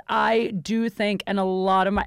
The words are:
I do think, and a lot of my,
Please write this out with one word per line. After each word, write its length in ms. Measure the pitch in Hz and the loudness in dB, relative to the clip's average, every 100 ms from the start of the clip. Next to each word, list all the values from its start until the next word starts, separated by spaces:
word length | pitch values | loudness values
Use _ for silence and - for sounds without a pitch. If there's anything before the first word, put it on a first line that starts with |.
| - | -2
I 440 | 226 214 226 233 190 | 0 2 2 0 -4
do 280 | 147 226 226 | -4 -2 -2
think, 340 | 226 208 196 - | -2 -2 -2 -2
and 120 | 196 | -2
a 40 | |
lot 440 | 190 185 190 190 190 | 0 0 2 2 2
of 60 | |
my, 120 | 202 | 0